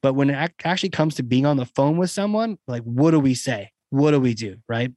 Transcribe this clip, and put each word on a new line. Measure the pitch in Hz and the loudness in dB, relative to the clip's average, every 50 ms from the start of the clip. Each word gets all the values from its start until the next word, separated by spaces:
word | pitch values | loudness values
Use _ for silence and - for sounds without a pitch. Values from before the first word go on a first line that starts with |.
But | - 139 135 | 2 0 2
when | 135 139 139 | 2 2 2
it | 139 135 | 2 0
ac-, | 151 175 _ _ - | -4 -6 _ _ -2
actually | 160 180 185 - 196 | -2 -2 0 -2 -4
comes | - - 156 160 151 | 0 0 0 0 0
to | - 135 | -4 -4
being | 117 127 127 135 | 0 0 2 2
on | 147 147 135 | 2 2 0
the | 123 | -2
phone | 123 _ - 139 143 156 170 | -4 _ 0 2 2 2 0
with | 185 180 | -2 -2
someone, | - - 196 208 208 214 226 226 214 - _ - | -2 -4 -4 -2 -2 -2 -4 -4 -6 -10 _ -8
like, | 127 120 117 | -8 -8 -6
what | 117 117 123 147 165 | -6 0 2 4 4
do | 160 156 | 4 4
we | 139 135 127 | 4 2 0
say? | 123 - - 123 104 98 - _ _ _ _ | 0 -2 -6 -6 -6 -8 -14 _ _ _ _
What | - 139 143 151 | -2 2 2 4
do | 147 143 | 4 4
we | 131 123 117 | 2 0 0
do, | 110 113 104 92 104 _ _ | -2 -6 -10 -10 -14 _ _
right? | 117 117 120 123 123 | -4 -4 -4 -4 -6